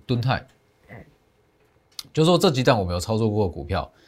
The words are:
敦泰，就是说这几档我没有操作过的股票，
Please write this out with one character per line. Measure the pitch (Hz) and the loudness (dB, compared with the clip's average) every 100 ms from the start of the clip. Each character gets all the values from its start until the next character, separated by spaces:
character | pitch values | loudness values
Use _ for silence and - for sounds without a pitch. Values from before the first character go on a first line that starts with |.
| - | -4
敦 | 123 | -2
泰， | 123 117 - _ _ _ _ 113 - _ _ _ _ _ _ _ _ - - | -2 -4 -6 _ _ _ _ -20 -20 _ _ _ _ _ _ _ _ -20 -8
就 | - | 0
是 | 160 | 4
说 | 175 | 4
这 | 190 | 4
几 | 131 | 2
档 | 127 117 | 2 2
我 | |
没 | 90 | 0
有 | 87 | -4
操 | 101 110 | -2 0
作 | 110 | 0
过 | 104 98 | 0 -2
的 | |
股 | 80 | -4
票， | 71 92 - _ | -6 -6 -6 _